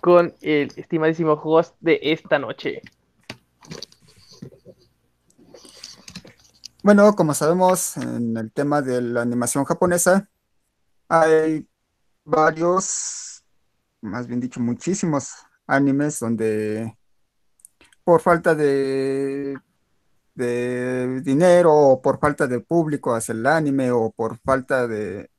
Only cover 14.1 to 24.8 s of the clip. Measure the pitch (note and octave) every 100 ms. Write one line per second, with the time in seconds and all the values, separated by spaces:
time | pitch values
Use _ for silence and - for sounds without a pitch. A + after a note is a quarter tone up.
14.1 | G#2+ B2 B2 B2 C3 A#2+ A#2+ - F#3+ F3
15.1 | D3 - - _ _ - C#3 C#3+ C#3 D3
16.1 | C#3+ A2+ A2+ A2 G#2+ G#2+ G#2+ A2+ - _
17.1 | _ _ _ _ _ _ _ _ _ -
18.1 | E3 F3+ E3+ E3+ D#3+ D3 C#3 C3+ C3+ C3+
19.1 | C3+ C#3 C#3 C#3 C#3 _ _ _ _ _
20.1 | _ _ - B2 A#2+ A#2+ B2 B2 B2+ B2+
21.1 | C3 C3+ C3+ F3+ F3 E3+ D3+ C#3+ C3 -
22.1 | C3+ D3+ C#3+ C#3+ B2 - E3+ D#3 D3 -
23.1 | A#2 A2+ A2 B2 D#3+ D3+ C#3 B2+ B2 A2+
24.1 | - A2+ A#2+ - C3+ C3 C3+